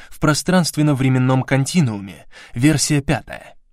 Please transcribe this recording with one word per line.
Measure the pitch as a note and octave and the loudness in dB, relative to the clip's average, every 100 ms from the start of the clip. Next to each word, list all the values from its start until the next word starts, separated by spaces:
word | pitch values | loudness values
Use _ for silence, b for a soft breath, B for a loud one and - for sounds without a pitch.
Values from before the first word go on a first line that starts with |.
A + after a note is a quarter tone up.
| B | B
в | - | -2
пространственно-временном | D3+ D3 - F#3 D#3 - D3+ C3 C3 C3 B2+ C3 | 0 0 0 0 0 0 0 2 2 2 2 0
континууме. | - C3+ C3+ F3+ C3 G2+ G2 D#2+ - B B | 0 0 0 0 0 -2 -10 -16 -20 B B
Версия | A#2+ C#3+ D3+ - D3 | 0 2 2 0 0
пятая". | C#3 A#2+ - A#1+ - - _ | 0 -4 -6 -16 -18 -20 _